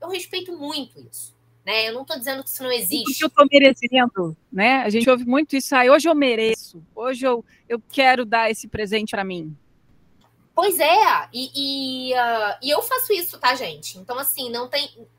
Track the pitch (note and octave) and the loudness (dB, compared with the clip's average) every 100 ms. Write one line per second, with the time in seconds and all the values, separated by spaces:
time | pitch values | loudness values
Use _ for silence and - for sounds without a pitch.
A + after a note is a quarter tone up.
0 | E4+ F#4 - F#4 F4+ E4+ C#4+ D4+ A#3+ - | -10 -10 -8 -10 -10 -10 -8 -8 -10 -16
1 | A#2 - - _ _ _ - A3 A3 A#3 | -20 -18 -18 _ _ _ -6 -2 -2 -6
2 | C4+ C#4+ A#3 C4+ C4+ - B3+ B3 F3+ C#4 | -10 -8 -6 -6 -8 -8 -4 -4 -2 -4
3 | A3+ C4+ D#4 - C#4+ C#4+ C#4 B3+ A#3+ B3+ | -4 -2 2 4 6 6 4 4 0 2
4 | B3 - E3+ D#3+ _ F#3+ A3 C4+ G#3+ G#3+ | 2 0 -6 -8 _ 0 2 2 0 2
5 | A#3+ B3+ A#3+ C4 D#4 C4+ - C4+ B3 D4 | 4 2 2 0 0 -2 0 4 6 6
6 | D#4 D4+ C4+ A3+ A3 A3+ - E3+ D#3+ G#3+ | 6 2 2 2 0 -2 -6 -20 -20 -8
7 | A#3+ B3+ C4 A#3+ - _ - A#3 - - | -6 -2 0 -2 -4 _ -8 -8 -4 2
8 | C4 B3+ A3 A3+ A3+ A3 A3 G#3 G#3 G#3+ | 4 4 2 0 0 -2 -8 -8 -4 -2
9 | G#3+ A3 F#3+ F3+ D#3 D3+ _ _ _ _ | -2 -4 -4 -6 -10 -14 _ _ _ _
10 | _ _ _ _ _ - G4 F4 D4+ F#4 | _ _ _ _ _ 0 0 2 4 6
11 | F#4+ - - A#3 C4 C#4 C#4 C#4 C4 B3+ | 4 2 -2 -8 -10 -6 -6 -4 -6 -6
12 | B3+ B3+ A#3+ A3+ G#3 G3 B3+ D4+ A4+ B4+ | -4 0 0 0 -2 -4 -2 -2 0 -2
13 | - F#4+ E4+ - B3 C4 G3 D3+ - F#3 | 0 -2 -2 -2 -2 -2 -4 -10 -14 -16
14 | F#3+ B3 C#4+ - B3 A#3+ B3 C#4+ D4 - | -10 -8 -6 -6 -6 -8 -6 -6 -8 -12
15 | A3 | -20